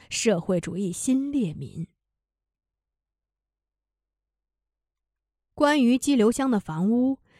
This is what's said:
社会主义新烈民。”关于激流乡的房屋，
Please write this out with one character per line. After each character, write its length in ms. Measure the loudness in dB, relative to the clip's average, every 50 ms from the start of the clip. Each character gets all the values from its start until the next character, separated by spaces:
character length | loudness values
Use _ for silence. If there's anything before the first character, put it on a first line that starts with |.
| -10 -10
社 320 | -8 -2 0 0 0 0
会 180 | 0 -2 -2 -2
主 200 | -2 -6 -6 -6
义 120 | -6 -6
新 400 | -6 -4 -2 -2 0 0 -2 -2
烈 220 | -4 -4 -4 -4
民。” 340 | -6 -8 -12 -12 -12 -12 -12 -12 _ _ _ _ _ _ _ _ _ _ _ _ _ _ _ _ _ _ _ _ _ _ _ _ _ _ _ _ _ _ _ _ _ _ _ _ _ _ _ _ _ _ _ _ _ _ _ _ _ _ _ _ _ _ _ _ _ _ _ _ _ _ _ _ _ _ _ _ _ _ _ _ _
关 280 | 2 2 4 4 4
于 160 | 4 4 2 2
激 180 | 2 2 2
流 160 | 4 4 2
乡 180 | 2 0 0 0
的 80 | 0 -2
房 320 | -4 -4 -4 -2 0 0
屋， 280 | 2 2 0 0 -2 -4 _ _ _